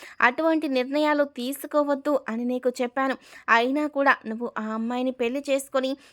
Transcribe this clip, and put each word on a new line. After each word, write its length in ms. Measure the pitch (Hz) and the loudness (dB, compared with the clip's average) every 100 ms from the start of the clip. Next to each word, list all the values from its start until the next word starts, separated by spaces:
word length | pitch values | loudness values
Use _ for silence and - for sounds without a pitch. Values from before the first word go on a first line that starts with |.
| - - | -14 0
అటువంటి 480 | 240 262 330 320 311 | 2 4 2 2 0
నిర్ణయాలు 560 | 262 254 294 302 294 285 | -2 0 0 2 2 0
తీసుకోవద్దు 840 | 254 247 277 294 294 285 277 294 285 - | -4 -6 -6 -2 0 2 0 0 -2 -2
అని 160 | 226 | -6
నీకు 260 | 247 254 247 | -4 -2 -2
చెప్పాను. 420 | 247 240 269 269 247 - - - | -2 -4 -2 -2 -4 -10 -6 2
అయినా 360 | 226 254 285 302 | 4 4 0 -2
కూడా 280 | 277 277 - 220 | 2 4 4 0
నువ్వు 220 | 220 240 - | -8 -8 -6
ఆ 60 | 220 | -6
అమ్మాయిని 420 | 220 226 247 254 | -4 -4 -2 -2
పెళ్లి 300 | 254 240 277 | -2 -2 -2
చేసుకొని 500 | 277 269 269 269 262 277 - | 0 -2 0 -2 -2 -4 -12